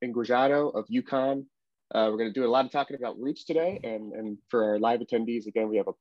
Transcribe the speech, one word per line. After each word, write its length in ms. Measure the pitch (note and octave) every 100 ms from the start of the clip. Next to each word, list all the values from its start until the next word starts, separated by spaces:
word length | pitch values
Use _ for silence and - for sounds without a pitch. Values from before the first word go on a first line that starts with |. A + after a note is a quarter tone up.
Inguajato 720 | B2+ A#2+ A2+ B2 C#3 D3 D3
of 140 | A2 -
uconn. 580 | B2 - C3+ C3+ C#3 C3+ _ _ _ _
Uh, 160 | A2+ A2
we're 80 | G#2+
gonna 160 | A2+
do 120 | A#2 A#2+
a 20 |
lot 180 | B2+ B2+
of 60 |
talking 240 | C#3+ C3+ C#3
about 240 | A#2+ -
roots 240 | C3 D#3
today, 360 | - D#3+ E3+ G3
and, 300 | A#2 A2 G#2+
and 240 | G#2+ A2 G#2 _
for 140 | A#2+
our 160 | G#2+ G#2
live 220 | A2+ A#2
attendees, 440 | A#2 A#2 A2+ A#2 G#2
again, 240 | A2 A2
we 80 | A2
have 100 | A#2+
a 60 | -